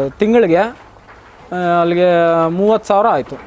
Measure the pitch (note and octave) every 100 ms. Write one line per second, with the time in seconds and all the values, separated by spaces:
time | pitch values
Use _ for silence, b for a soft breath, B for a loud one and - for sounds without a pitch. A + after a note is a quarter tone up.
0 | C#3 - G#3+ A#3 G3+ E3 A3 C4+ - -
1 | - - - - - F3+ F3+ F3 E3+ F3
2 | F3+ F3 E3+ E3 E3 E3+ G#3 A3 - G3
3 | A3 D#3+ B2 B2+